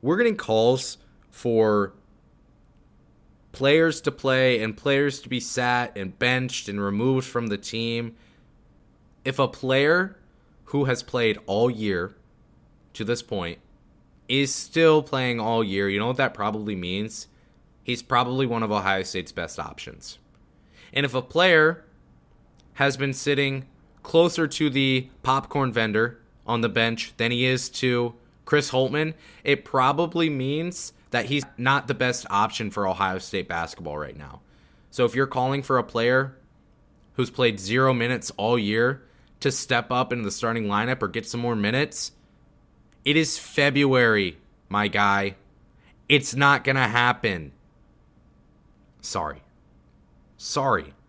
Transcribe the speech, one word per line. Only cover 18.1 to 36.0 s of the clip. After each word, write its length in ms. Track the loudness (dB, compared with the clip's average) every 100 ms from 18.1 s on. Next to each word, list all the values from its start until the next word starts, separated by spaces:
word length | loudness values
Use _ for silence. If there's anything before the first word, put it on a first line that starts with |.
| 0 0 0
one 180 | 0 0
of 100 | 0
Ohio 300 | -2 0 -2
State's 300 | -2 -6 -8
best 260 | -8 -10 -8
options. 600 | -12 -12 -16 -16 -20 -20 _ _ _ _ _ _ -8
And 140 | -4 -2
if 80 |
a 80 | -2
player 640 | -4 2 4 6 4 2 -10 _ _ -20 _ _ _ _ -20
has 220 | -2 0 0
been 160 | -4
sitting 540 | -4 -2 0 0 -4 -10 _ _ _
closer 440 | 0 4 4 2 -2
to 220 | 0 0
the 400 | 2 2 0 -2 -8
popcorn 500 | 0 0 0 -2 0
vendor 480 | 0 0 2 0 -4 _ _ -4
on 140 | -2
the 80 | 0
bench 440 | 2 0 -2 -8 -4
than 140 | -2
he 140 | 0
is 240 | 0 0 -4
to 440 | -2 0 0 -2 -6 _ _
Chris 260 | 0 0 2
Holtmann, 440 | 0 0 0 -4 -6 -18 -10
it 220 | -2 -2
probably 640 | 0 0 2 2 0 0 0
means 640 | 0 -2 -4 -6 -8 -14 -16 _
that 160 | -4 -2
he's 180 | -4 -4 -4
not 300 | 0 0 0
the 80 |
best 320 | -2 -2 -2 -2
option 420 | 0 0 -2 -6
for 180 | -2 -2
Ohio 300 | 0 -2 -2
State 300 | -6 -6 -4
basketball 480 | -6 -6 -8 -10 -8
right 200 | -10 -12
now. 240 | -18 -20 _ _ _ _ _
So 140 | 0
if 100 | 0
you're 120 | 2 -2
calling 360 | 0 0 -2
for 160 | 0 0
a 60 |
player 520 | 0 0